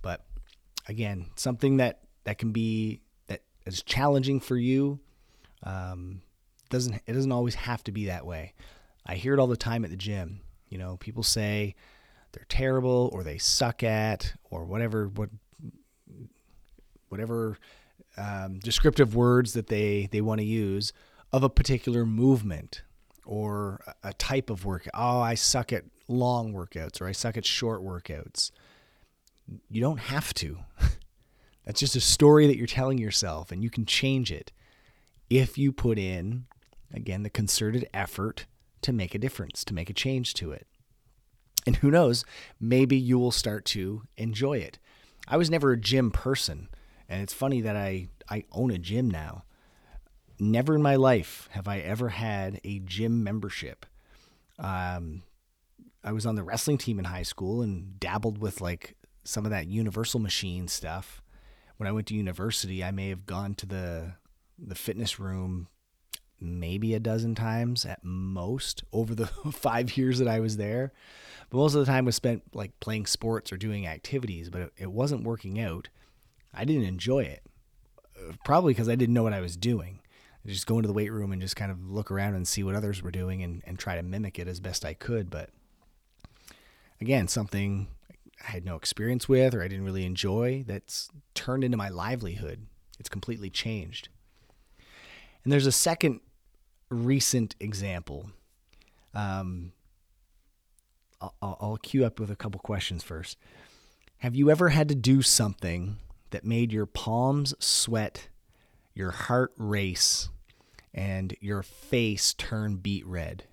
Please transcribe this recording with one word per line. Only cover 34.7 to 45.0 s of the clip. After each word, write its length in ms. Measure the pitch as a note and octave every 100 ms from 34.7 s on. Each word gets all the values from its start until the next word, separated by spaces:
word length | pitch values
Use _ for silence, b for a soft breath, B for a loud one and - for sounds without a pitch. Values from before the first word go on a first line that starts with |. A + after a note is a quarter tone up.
| b b b b b -
if 260 | B2+ B2+ -
you 160 | C#3
put 260 | C3+ A#2+ A2
in, 480 | F#2+ F2+ F#2 B2 B2 - _ - -
again, 300 | - A2 F#2+
the 80 | G#2
concerted 580 | - G#2 - G#2+ A#2+ -
effort 520 | G2+ G2 - G#2 - - _ _ _
to 100 | -
make 220 | A#2+ F2+
a 40 | G#2
difference, 460 | B2+ - E2+ -
to 100 | -
make 140 | F#2 E2+
a 60 |
change 400 | F#2+ C3+ C3 A#2+
to 180 | - E2
it. 140 | C#2+ - _ _ _ _ _ _ _ _ - -
And 100 | -
who 140 | C#3+
knows, 360 | D#3+ D3 A#2+ - B B B
maybe 360 | A2+ B2+ C3+ C3+
you 220 | B2 B2+
will 120 | B2
start 340 | - A2+ G#2+ -
to 360 | G#2+ F#2+ A2 - -
enjoy 400 | A2+ G#2+ C3+ C#3
it. 200 | E2 - B B